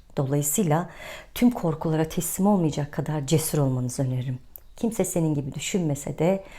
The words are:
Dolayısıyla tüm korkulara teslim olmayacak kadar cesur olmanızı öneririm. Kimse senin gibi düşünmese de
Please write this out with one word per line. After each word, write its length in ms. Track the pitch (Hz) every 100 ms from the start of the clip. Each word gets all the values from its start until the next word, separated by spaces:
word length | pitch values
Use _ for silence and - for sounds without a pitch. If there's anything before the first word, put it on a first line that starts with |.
| - -
Dolayısıyla 720 | 135 143 143 - 185 151 180 - - - - -
tüm 160 | 240
korkulara 540 | 240 170 151 170 156 160
teslim 420 | - 165 - 196
olmayacak 460 | 202 160 147 143
kadar 340 | - 143 151 135
cesur 320 | 160 - 156
olmanızı 440 | 139 127 123 123
öneririm. 360 | 131 127 127 127 - - - -
Kimse 280 | 226 220 185
senin 300 | 180 160 151
gibi 200 | 143 147
düşünmese 640 | - 202 165 143 - 139
de 260 | 160 190 -